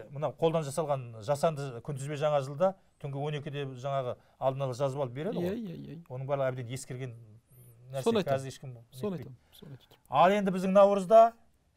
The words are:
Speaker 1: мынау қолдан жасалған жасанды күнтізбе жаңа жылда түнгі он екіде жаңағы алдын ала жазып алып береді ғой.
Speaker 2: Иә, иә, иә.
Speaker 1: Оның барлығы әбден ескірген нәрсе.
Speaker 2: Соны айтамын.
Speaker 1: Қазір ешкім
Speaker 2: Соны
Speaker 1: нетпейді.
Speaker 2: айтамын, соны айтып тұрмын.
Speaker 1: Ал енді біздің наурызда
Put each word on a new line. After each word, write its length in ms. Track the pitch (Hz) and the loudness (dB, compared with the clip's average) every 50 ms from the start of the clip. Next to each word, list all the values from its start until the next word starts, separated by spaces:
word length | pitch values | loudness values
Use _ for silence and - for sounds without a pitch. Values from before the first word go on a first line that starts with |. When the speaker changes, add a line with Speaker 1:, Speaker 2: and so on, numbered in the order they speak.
| 113 - | -4 -8
Speaker 1:
мынау 240 | 143 139 151 135 - | -8 -6 -6 -6 -2
қолдан 320 | - 160 165 160 165 156 | 0 0 2 2 0 -2
жасалған 560 | 139 135 175 160 143 143 135 123 120 113 113 | -2 -4 -4 -2 -2 -2 -4 -4 -8 -14 -6
жасанды 480 | 104 113 147 143 175 165 160 139 143 139 120 117 - | -4 -2 0 2 2 0 0 -2 -6 -8 -10 -10 -10
күнтізбе 320 | - 147 127 135 143 151 | -8 -8 -8 -6 -8 -4
жаңа 240 | 139 156 151 151 143 | -2 0 0 2 0
жылда 320 | 135 135 147 143 180 190 190 - _ _ _ _ | 0 -2 -2 0 0 0 0 -2 _ _ _ _
түнгі 220 | - 143 139 139 | -12 -10 -8 -6
он 160 | 143 151 151 | -6 -6 -6
екіде 280 | 147 143 156 139 143 143 131 135 | -6 -8 -8 -8 -8 -8 -8 -10
жаңағы 380 | 123 123 139 139 139 131 123 110 - _ _ _ - | -10 -8 -6 -4 -4 -4 -6 -8 -10 _ _ _ -4
алдын 260 | 131 135 135 131 139 | -2 -2 -2 -2 -4
ала 80 | 131 123 | -4 -2
жазып 260 | 113 143 135 131 143 | -2 -2 -2 -2 -2
алып 120 | 143 123 120 | -4 -6 -6
береді 240 | 135 156 202 - | -6 -8 -6 -4
ғой. 80 | 175 175 | -4 -4
Speaker 2:
Иә, 80 | 180 202 | -4 -4
иә, 240 | 240 226 185 165 143 139 | -6 -8 -10 -12 -12 -14
иә. 140 | 139 143 165 170 - | -14 -16 -16 -16 -14
Speaker 1:
Оның 160 | 127 131 135 | -12 -10 -6
барлығы 220 | 131 143 139 135 131 | -4 -2 -2 0 -2
әбден 240 | 127 127 123 113 131 | -2 -4 -8 -8 -10
ескірген 400 | 131 - - 131 123 131 127 113 117 117 107 104 113 _ _ - - - - - - - - | -10 -10 -12 -12 -10 -10 -12 -12 -16 -20 -20 -20 -20 _ _ -20 -20 -20 -20 -20 -20 -20 -14
нәрсе. 120 | 131 135 123 233 | -10 -4 -2 0
Speaker 2:
Соны 140 | 226 214 175 | 0 0 0
айтамын. 160 | 143 135 135 | 0 -2 -2
Speaker 1:
Қазір 80 | 135 | -2
ешкім 260 | 135 127 - - 135 123 117 117 _ | -6 -12 -12 -14 -16 -16 -16 -20 _
Speaker 2:
Соны 240 | - 131 - 208 185 | -12 -8 -6 -6 -6
Speaker 1:
нетпейді. 140 | 151 123 131 | -8 -10 -14
Speaker 2:
айтамын, 80 | 131 - _ _ - | -18 -20 _ _ -20
соны 180 | - - 151 | -20 -20 -20
айтып 220 | 139 - _ _ - | -20 -20 _ _ -20
тұрмын. 160 | _ _ - | _ _ 0
Speaker 1:
Ал 220 | 127 139 165 185 | 4 6 6 6
енді 200 | 202 208 196 196 | 6 4 2 0
біздің 220 | 180 190 180 190 185 | 0 0 0 4 8
наурызда 480 | 202 196 202 202 202 185 175 220 226 226 233 226 - _ _ _ _ _ _ _ | 8 8 8 8 4 4 8 10 10 10 8 6 0 _ _ _ _ _ _ _